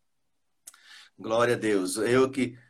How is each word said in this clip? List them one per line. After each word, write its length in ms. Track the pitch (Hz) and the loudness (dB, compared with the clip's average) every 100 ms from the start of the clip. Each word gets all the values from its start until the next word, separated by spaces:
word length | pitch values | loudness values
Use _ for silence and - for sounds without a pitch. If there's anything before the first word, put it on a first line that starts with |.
| _ _ _ _ _ _ - - - - - - | _ _ _ _ _ _ -20 -20 -20 -20 -20 -16
Glória 360 | 110 113 120 | -4 0 2
a 40 | 113 | 2
Deus. 380 | 107 101 90 95 | 0 0 0 -4
Eu 340 | 107 123 135 | 0 2 2
que, 260 | 135 123 - _ | 0 -6 -8 _